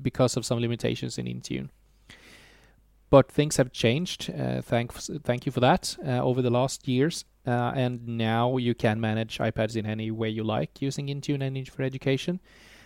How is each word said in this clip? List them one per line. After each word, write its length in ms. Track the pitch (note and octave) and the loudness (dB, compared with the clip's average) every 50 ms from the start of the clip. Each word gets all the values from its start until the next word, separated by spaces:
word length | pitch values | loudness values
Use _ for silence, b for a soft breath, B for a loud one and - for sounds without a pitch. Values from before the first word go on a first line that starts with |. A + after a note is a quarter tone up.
because 360 | C3+ C3 - - C3 B2 - B2+ | -4 -4 2 2 2 2 2 0
of 80 | A2+ | -2
some 140 | - A#2+ A#2 | -2 -2 0
limitations 580 | A#2+ A#2 A#2+ A2+ - A#2+ A#2 - - B2 - - | 0 0 -2 -2 -2 -4 -4 -4 -4 -6 -6 -6
in 80 | B2 | -6
Intune. 440 | - - B2 A#2 - - B1+ C2+ - _ _ _ _ _ _ _ B B B B B B B B B B B B B B B B _ _ _ _ - | -6 -6 -8 -6 -6 -6 -6 -6 -8 _ _ _ _ _ _ _ B B B B B B B B B B B B B B B B _ _ _ _ 8
But 200 | - C#3 B2+ - | 8 8 8 8
things 280 | - - D3 D3+ - - | 4 0 0 2 4 2
have 160 | B2+ B2+ - | 0 0 0
changed. 580 | - - A2+ A#2 D3 F3+ F3+ - - - - | 0 2 2 4 2 0 -4 -6 -8 -8 -8
Uh, 300 | - D3 C3+ B2+ B2+ B2+ | -6 -4 -4 -2 -2 -2
thanks, 480 | A#2+ - - A#2 A#2 A#2+ - - - - - - - | -2 -2 -2 -2 -2 -2 -8 -12 -10 -8 -10 -8 -2
thank 220 | - B2 B2 - | -2 -2 -2 -2
you 60 | C#3+ | -4
for 80 | C3 - | 0 2
that, 380 | B2 B2+ E3 F#3 - - - - E4 C#3+ | 4 4 4 4 2 -4 -8 -8 -4 -2
uh, 160 | B2+ B2 C3 | -2 0 2
over 180 | C3 B2+ B2+ | 2 2 2
the 80 | B2+ B2 | 2 2
last 380 | A#2+ A#2+ C3 C3+ - - - - | 2 2 2 0 -2 -4 -4 0
years. 380 | B2+ B2+ C3+ D#3+ - - - _ _ _ - | 0 2 2 0 0 -4 -10 _ _ _ -4
Uh, 280 | - B2 A#2+ A#2+ A#2+ B2 | -2 0 0 0 0 0
and 320 | C3+ B2+ B2 B2 A#2+ A#2 A#2 | 0 0 -2 -2 -4 -8 -6
now 480 | A#2 A2+ A2+ A2 A2+ A2+ A#2+ B2 C3 | -4 -2 0 2 2 2 2 2 2
you 180 | C3 B2 A#2+ A#2+ | 0 0 0 0
can 280 | - - A#2 G#2+ A2+ | 2 2 0 2 2
manage 360 | A2+ A2 G#2+ A2 A2+ A2 - - | 0 0 0 0 -2 -4 -4 -2
iPads 380 | A2+ A2+ A2+ - A2+ G#2+ A#2 | -2 -2 0 0 0 0 0
in 100 | A2+ G#2 | -2 -4
any 260 | G#2+ G#2+ A2 A2 A2 | -4 -4 -4 -4 -4
way 180 | A2 A2 A2+ A2 | -4 -2 -2 -2
you 160 | A2 A2 G#2+ | -2 -2 -2
like 360 | G#2+ G#2+ A2+ D3 D#3 - - | 0 0 0 -2 -4 -4 -4
using 260 | - C#3 C3+ - C#3+ C#3 | -4 -4 -4 -4 -4 -6
Intune 360 | C#3+ C#3+ C#3 - D3 C#3 C#3 | -6 -6 -2 -2 -2 -2 -2
and 120 | C3+ C3+ C3+ | -2 -4 -6
Intune 120 | C3 - | -8 -8
for 140 | - - C3+ | -6 -4 -4
Education. 560 | C3 C3 C3+ - C#3 C3+ C3 - - F3 F#3+ - B B B B B B B B | -4 -4 -2 0 0 0 0 0 -2 -4 -4 -6 B B B B B B B B